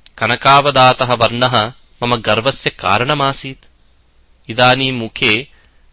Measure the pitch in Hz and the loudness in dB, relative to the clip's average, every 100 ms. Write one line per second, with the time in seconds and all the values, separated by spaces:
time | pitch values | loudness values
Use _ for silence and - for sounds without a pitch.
0 | - - 113 120 135 139 143 135 127 127 | -18 -6 -2 0 4 4 4 4 4 4
1 | 123 120 110 120 127 123 110 - _ - | 0 0 0 0 0 0 -2 -6 _ -8
2 | 120 120 110 107 123 - 147 - 92 101 | -4 -2 0 0 -2 -4 -8 -6 -2 0
3 | 127 147 139 135 135 131 _ _ _ _ | 0 -2 -2 -4 -12 -18 _ _ _ _
4 | _ _ _ _ - 113 127 127 131 127 | _ _ _ _ -8 0 2 2 -2 -6
5 | 110 - 127 107 143 _ _ _ _ | -8 -4 -2 -2 -6 _ _ _ _